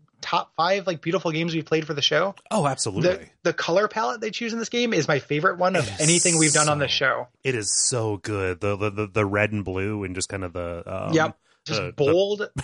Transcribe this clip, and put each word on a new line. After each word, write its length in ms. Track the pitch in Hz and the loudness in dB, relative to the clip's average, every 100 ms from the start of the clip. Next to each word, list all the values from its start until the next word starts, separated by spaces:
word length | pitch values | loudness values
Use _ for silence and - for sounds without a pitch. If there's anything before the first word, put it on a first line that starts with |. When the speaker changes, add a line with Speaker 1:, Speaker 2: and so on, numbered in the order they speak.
| _ - | _ -14
Speaker 1:
top 320 | - 170 - - | -2 -2 -2 -2
five, 300 | 170 196 185 | 0 0 -2
like, 140 | 165 | -4
beautiful 300 | 165 175 175 | -2 -2 0
games 220 | 156 170 | -2 -2
we've 100 | 160 | -2
played 220 | 147 160 156 | 0 0 0
for 80 | |
the 80 | 147 | -2
show. 320 | - 151 190 - - | 2 2 0 -4 -2
Speaker 2:
Oh, 160 | 220 143 | 0 0
absolutely. 420 | 131 117 98 175 | 0 -4 2 2
Speaker 1:
The, 160 | 190 160 _ | 0 -6 _
the 80 | 175 | -2
color 360 | 165 - 180 208 | -2 0 2 2
palette 320 | 220 240 240 | 0 -2 -2
they 100 | 220 | -6
choose 220 | - 233 | -6 -6
in 60 | 233 | -6
this 100 | 220 | -4
game 220 | 240 240 | 0 2
is 120 | 220 147 | 2 2
my 100 | 143 | 0
favorite 380 | - 147 185 180 | 0 0 0 2
one 180 | 180 185 | 2 2
of 100 | 110 | -2
Speaker 2:
It 80 | |
is 60 | 98 | 0
Speaker 1:
anything 380 | 156 175 180 165 | 4 4 4 4
we've 140 | 156 | 4
done 160 | 151 151 | 4 4
on 100 | 147 | 2
this 140 | 135 | 0
Speaker 2:
so, 40 | - | 0
Speaker 1:
show. 320 | 135 120 - _ | 0 0 -6 _
Speaker 2:
it 120 | 135 | -2
is 180 | 120 104 | -2 0
so 440 | - - 127 113 101 | 0 0 0 0 -2
good. 420 | - 104 95 87 | -4 -2 -2 -2
The, 160 | 104 101 | -2 0
the, 140 | 107 | -2
the, 160 | 101 104 | -2 -2
the 180 | 95 101 | 0 2
red 260 | 101 107 | 2 2
and 120 | 107 | 0
blue 400 | 95 92 98 107 | -2 -2 -2 -2
and 100 | 95 | -4
just 140 | 92 - | -6 -6
kind 160 | 98 | -6
of 80 | 90 | -6
the, 300 | 87 87 87 95 | -6 -6 -8 -8
um, 260 | 95 101 | -6 0
Speaker 1:
Yep. 240 | 160 156 - _ _ - | 2 0 -4 _ _ -6
Just 140 | 110 | -4
Speaker 2:
the, 60 | 92 | -4
the 60 | |
Speaker 1:
bold, 580 | - 143 170 202 208 208 - | 0 4 4 2 -2 -6 -8